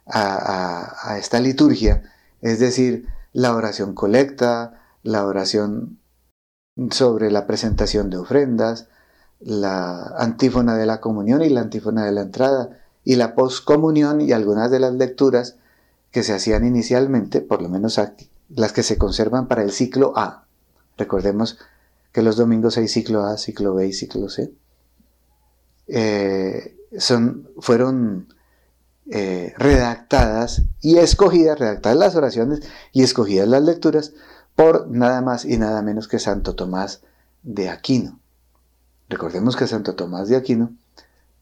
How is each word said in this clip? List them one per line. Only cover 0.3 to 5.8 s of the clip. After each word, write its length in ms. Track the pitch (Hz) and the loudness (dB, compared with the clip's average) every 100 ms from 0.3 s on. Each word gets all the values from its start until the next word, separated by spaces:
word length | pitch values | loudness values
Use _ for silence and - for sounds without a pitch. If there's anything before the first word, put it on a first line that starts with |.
| 95 | -2
a, 760 | - 95 90 87 87 - - | -4 -4 -4 -6 -10 -12 -10
a 60 | 104 | -8
esta 220 | - 120 | -2 0
liturgia, 640 | 127 135 151 123 110 - - _ _ _ | 0 4 4 4 2 2 0 _ _ _
es 180 | 117 113 | -4 0
decir, 480 | 123 127 127 113 - - - | 2 2 0 -2 -8 -12 -8
la 240 | 127 123 117 | -2 0 0
oración 400 | 107 101 101 98 | -2 -4 -6 -2
colecta, 880 | 101 117 139 - 123 117 117 - _ _ | 2 2 2 0 0 0 -6 -16 _ _
la 240 | 113 107 98 | -4 -2 -2
oración 760 | 98 95 107 104 107 | -2 -2 -2 -2 -6